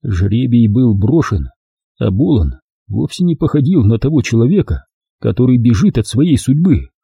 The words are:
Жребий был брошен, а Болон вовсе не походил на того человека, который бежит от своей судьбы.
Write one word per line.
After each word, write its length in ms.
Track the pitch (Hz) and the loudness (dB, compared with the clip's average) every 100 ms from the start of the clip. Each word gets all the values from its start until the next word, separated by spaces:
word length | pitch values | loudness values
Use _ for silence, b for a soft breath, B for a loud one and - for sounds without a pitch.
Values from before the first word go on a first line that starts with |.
Жребий 640 | - 92 95 110 127 120 113 | -6 -2 0 0 2 2 4
был 280 | 107 127 101 | 2 2 2
брошен, 540 | 107 165 - 95 67 _ _ _ _ _ | 0 0 0 -4 -6 _ _ _ _ _
а 120 | 117 | -4
Болон 480 | 95 165 135 73 64 _ _ _ | 0 0 0 0 -6 _ _ _
вовсе 360 | 104 156 - | -6 -6 -2
не 120 | 180 160 | -2 -2
походил 480 | 160 151 139 180 | -2 0 0 2
на 140 | 101 113 | 2 0
того 220 | 135 156 | 0 -2
человека, 640 | - 113 117 202 - 71 _ _ _ _ | 0 0 2 0 -2 -6 _ _ _ _
который 380 | 113 101 123 127 | -4 0 2 2
бежит 400 | 117 104 196 - | 2 2 2 0
от 100 | - | -4
своей 300 | 110 170 135 | -2 0 0
судьбы. 520 | - 143 180 113 67 _ | 0 0 2 0 -2 _